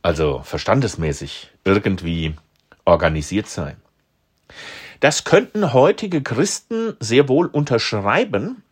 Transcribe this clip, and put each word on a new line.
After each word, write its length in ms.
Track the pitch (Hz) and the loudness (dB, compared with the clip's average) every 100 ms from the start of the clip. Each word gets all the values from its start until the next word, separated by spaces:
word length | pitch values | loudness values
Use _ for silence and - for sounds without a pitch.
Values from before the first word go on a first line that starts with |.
also 400 | 87 80 76 65 | 0 0 0 -2
verstandesmäßig 1080 | - 78 - 123 120 - 78 71 73 - - _ | -6 -6 0 0 0 -2 -4 -4 -8 -14 -20 _
irgendwie 720 | - 98 104 95 85 82 80 76 _ _ _ _ - | 0 2 2 -2 -4 -4 -4 -8 _ _ _ _ 2
organisiert 640 | 82 85 80 73 98 104 | 4 2 0 -4 -6 -6
sei. 280 | - 78 - _ _ _ _ _ _ _ - - - - - | -8 -10 -10 _ _ _ _ _ _ _ -20 -18 -18 -20 0
Das 240 | 139 - | 0 0
könnten 500 | - 180 247 214 185 | 4 2 4 -2 2
heutige 480 | 127 151 214 214 170 | 4 4 2 -2 -4
Christen 760 | 139 120 202 - _ 226 226 - | -2 -2 -2 -4 _ -6 -6 -6
sehr 280 | 110 123 139 | 2 2 4
wohl 200 | 135 175 | 2 2
unterschreiben 1120 | 147 147 117 - 107 101 139 233 - 185 247 _ | 0 0 0 0 -2 0 0 0 -4 -6 -10 _